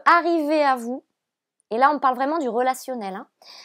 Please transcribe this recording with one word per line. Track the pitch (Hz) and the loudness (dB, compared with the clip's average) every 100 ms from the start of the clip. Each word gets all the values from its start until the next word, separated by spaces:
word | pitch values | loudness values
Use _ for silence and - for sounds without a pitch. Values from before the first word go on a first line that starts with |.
| - | 4
arriver | 339 330 339 294 311 | 4 4 0 0 2
à | 285 262 | 2 0
vous. | 233 262 - _ _ _ _ _ _ | -4 -10 -12 _ _ _ _ _ _
Et | 220 | 2
là, | 269 | 2
on | 294 | 4
parle | 269 247 | 0 0
vraiment | 269 330 | -2 -2
du | 262 | -2
relationnel, | 220 254 262 - 254 196 190 | -2 -2 -4 -8 -10 -8 -10
hein. | 269 _ - - | -14 _ -20 -20